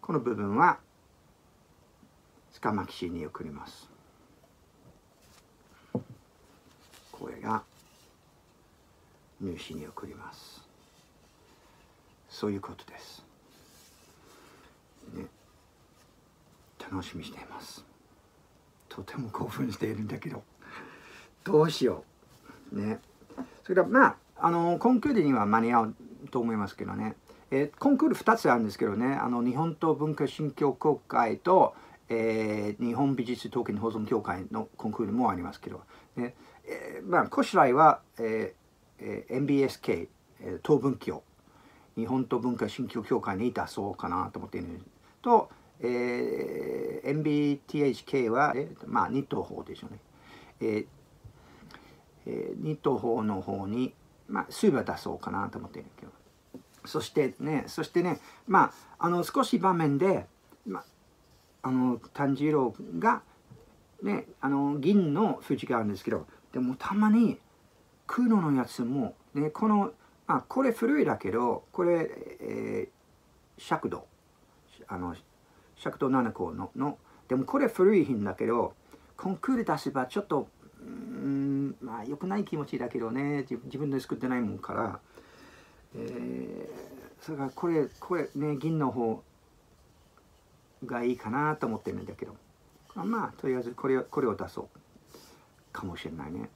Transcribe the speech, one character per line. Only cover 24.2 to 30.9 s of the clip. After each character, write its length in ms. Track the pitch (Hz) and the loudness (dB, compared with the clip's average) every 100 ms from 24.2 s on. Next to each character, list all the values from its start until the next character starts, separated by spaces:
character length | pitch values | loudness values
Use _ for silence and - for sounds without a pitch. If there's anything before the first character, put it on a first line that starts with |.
| _ - | _ 0
あ 140 | 165 | 2
の、 280 | 170 170 170 | 4 2 4
コ 120 | 240 | 6
ン 100 | 254 | 4
ク 100 | 302 | 4
ー 40 | |
ル 80 | 233 | 4
に 100 | 151 | 4
は 140 | 127 101 | 4 4
間 140 | 110 | 4
に 120 | 113 | 4
合 100 | 120 | 4
う 120 | 110 - - - 143 | 2 -4 -16 -18 -6
と 100 | 131 | -2
思 120 | 117 | 0
い 40 | 110 | 0
ま 120 | 98 | -4
す 80 | - | -6
け 80 | |
ど 100 | 95 | -8
ね。 220 | 98 110 - _ - - | -6 -6 -8 _ -20 -2
え 200 | 135 147 | 0 0
ー、 40 | - | 2
コ 120 | 277 | 4
ン 80 | 277 | 6
ク 80 | 311 | 4
ー 20 | |
ル 40 | |
二 220 | 220 - 233 | 2 2 4
つ 140 | 156 | 6
あ 60 | 123 | 4
る 60 | |
ん 20 | |
で 60 | 110 | 2
す 80 | 95 | 0
け 80 | 113 | -2
ど 100 | 104 | 0
ね。 100 | 127 | 0
あ 140 | 139 123 | 0 -2
の、 140 | 123 | 0
日 140 | 120 127 | 0 0
本 180 | 165 | -2
刀 200 | 156 170 | 0 0
文 200 | 139 151 | 2 0
化 120 | 147 147 | 0 -2
振 240 | - 151 | -2 -6
興 240 | - 143 | 0 0
協 220 | 131 156 | 2 2